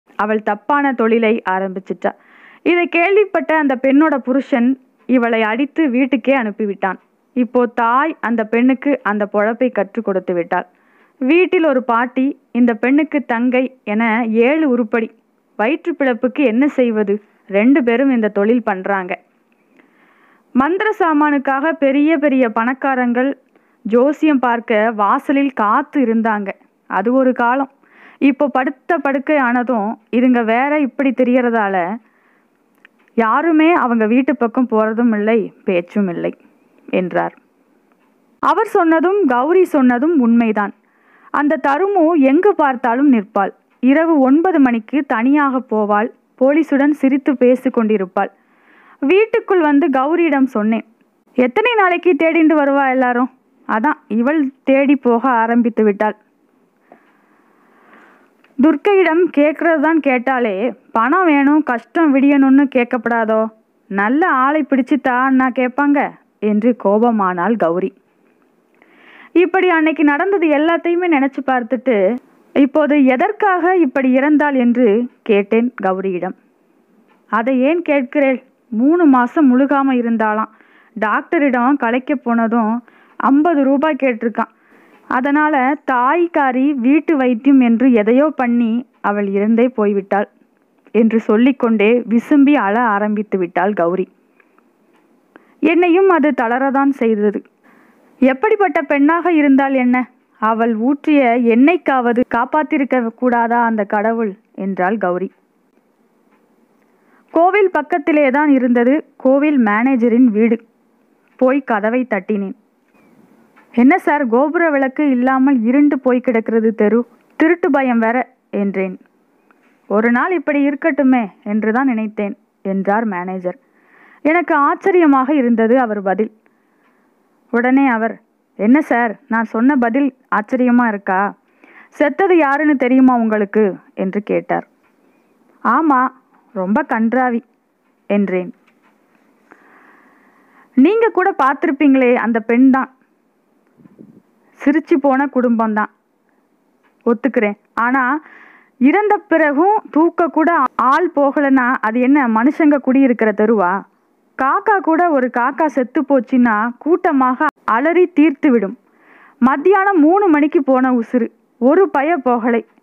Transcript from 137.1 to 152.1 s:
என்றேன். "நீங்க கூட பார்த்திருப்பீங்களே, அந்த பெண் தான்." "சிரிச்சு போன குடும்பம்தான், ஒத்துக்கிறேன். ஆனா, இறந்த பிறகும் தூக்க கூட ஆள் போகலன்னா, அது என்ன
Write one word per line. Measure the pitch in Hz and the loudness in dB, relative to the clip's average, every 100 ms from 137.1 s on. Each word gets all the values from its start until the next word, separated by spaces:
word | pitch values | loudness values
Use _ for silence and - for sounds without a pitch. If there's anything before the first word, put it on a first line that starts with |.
| 247 254 233 - _ _ _ _ _ _ | 0 -2 -4 -8 _ _ _ _ _ _
என்றேன். | 202 196 185 175 - _ _ _ _ _ _ _ _ _ - _ _ _ _ _ _ _ _ _ _ _ | -2 -2 -4 -6 -16 _ _ _ _ _ _ _ _ _ -20 _ _ _ _ _ _ _ _ _ _ _
"நீங்க | - 285 440 453 | 2 2 4 0
கூட | 427 370 392 | 0 -2 0
பார்த்திருப்பீங்களே, | 269 285 339 269 302 262 254 | -2 -2 -4 0 2 4 2
அந்த | 247 220 226 | 0 0 -4
பெண் | 214 233 262 | -2 2 4
தான்." | 262 226 _ _ _ _ _ _ _ _ _ - _ - - _ _ _ _ | 2 -4 _ _ _ _ _ _ _ _ _ -20 _ -20 -20 _ _ _ _
"சிரிச்சு | - 302 302 330 | -4 -4 -2 -2
போன | 277 262 277 | 0 0 -2
குடும்பம்தான், | 262 247 226 220 214 214 _ _ _ _ _ _ _ _ _ _ _ | -2 -2 0 -2 -4 -6 _ _ _ _ _ _ _ _ _ _ _
ஒத்துக்கிறேன். | - 226 269 233 208 208 _ | -4 -2 -2 -2 -4 -6 _
ஆனா, | - 233 269 247 302 - - - _ _ _ | -4 -2 0 -2 -4 -8 -20 -20 _ _ _
இறந்த | 254 349 415 403 | 2 2 0 -2
பிறகும் | - 330 311 277 370 427 - | 0 0 0 2 2 0 -2
தூக்க | 285 339 - 330 | 0 0 0 -2
கூட | 302 320 330 254 - | 0 0 0 -2 -2
ஆள் | 240 294 349 311 | 0 0 0 0
போகலன்னா, | 277 277 277 269 247 262 | 0 0 0 2 0 -2
அது | 214 226 | -2 -2
என்ன | 247 | 2